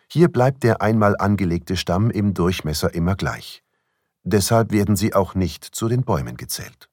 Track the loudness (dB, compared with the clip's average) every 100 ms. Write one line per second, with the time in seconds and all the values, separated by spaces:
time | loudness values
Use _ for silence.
0 | -4 2 2 4 2 2 2 2 2 4
1 | 4 2 2 2 0 -2 -2 -4 0 0
2 | 0 0 -2 0 0 -2 -4 -2 -2 -2
3 | -2 -2 -4 -6 -12 -20 _ _ _ _
4 | _ _ -2 0 2 2 2 0 2 0
5 | 0 0 0 0 -2 -4 -14 -6 -4 -2
6 | -2 -2 -4 -10 -10 -10 -12 -20 _